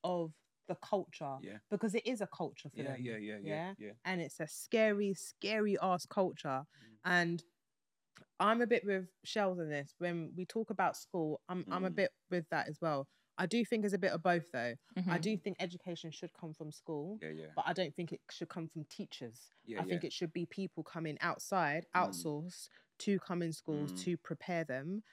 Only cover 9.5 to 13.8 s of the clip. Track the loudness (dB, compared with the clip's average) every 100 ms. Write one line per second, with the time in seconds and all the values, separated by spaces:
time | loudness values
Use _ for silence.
9.5 | 2 0 -2 -4 -4 -2 0 -4 -6 -4
10.5 | -2 0 2 2 2 -4 -2 0 -2 -4
11.5 | -4 -2 0 0 2 2 0 -4 -2 0
12.5 | -2 -2 -2 0 0 -2 _ _ -2 2
13.5 | 2 4 2